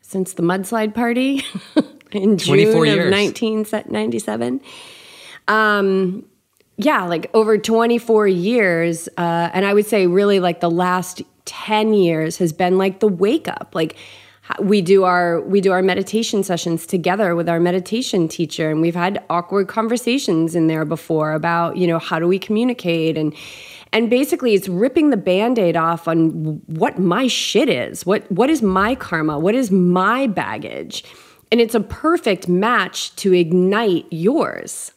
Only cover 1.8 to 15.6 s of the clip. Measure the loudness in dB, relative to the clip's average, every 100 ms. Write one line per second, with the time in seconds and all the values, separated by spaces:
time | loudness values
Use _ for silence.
1.8 | -2 -8 _ 0 2 2 4 4 6 4
2.8 | 4 2 2 2 0 0 -4 -2 -4 -6
3.8 | -6 -6 -4 -4 -6 -4 -4 -4 -8 -20
4.8 | -20 -20 -20 -20 -20 -10 0 2 4 2
5.8 | 2 2 0 -4 -14 _ _ _ _ -2
6.8 | 0 0 0 -4 0 0 4 2 2 2
7.8 | 2 0 2 2 4 2 2 2 2 2
8.8 | 0 -4 -8 -4 -2 0 -2 0 2 2
9.8 | 2 2 4 4 4 2 2 0 0 0
10.8 | 0 0 -4 -12 -16 _ -18 -14 -2 0
11.8 | 2 4 4 2 -2 -2 -4 0 0 2
12.8 | 0 0 0 2 0 0 -4 -10 -10 -6
13.8 | -6 -6 -20 -20 -20 _ -14 -6 0 2
14.8 | 4 4 4 2 2 -2 0 0